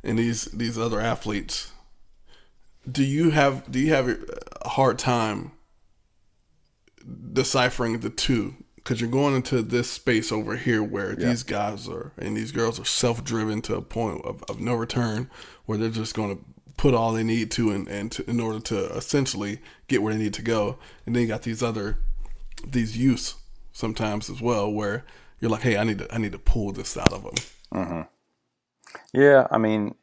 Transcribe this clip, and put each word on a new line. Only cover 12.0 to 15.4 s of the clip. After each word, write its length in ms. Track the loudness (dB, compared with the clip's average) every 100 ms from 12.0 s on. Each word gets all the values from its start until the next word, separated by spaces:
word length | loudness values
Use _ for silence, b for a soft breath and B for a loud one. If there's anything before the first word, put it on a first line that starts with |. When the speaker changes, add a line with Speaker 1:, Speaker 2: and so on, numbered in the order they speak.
| -10 -8
Speaker 1:
and 180 | -4 -4
these 160 | -4
girls 280 | 0 0 0
are 60 | 0
self-driven 760 | 2 2 0 -2 -2 0 -2
to 120 | -2 -4
a 60 |
point 440 | -4 -2 -2 -2 -8
of, 160 | -10 -10
of 100 | -6
no 140 | -2
return, 560 | -2 0 0 0 -2 -6 B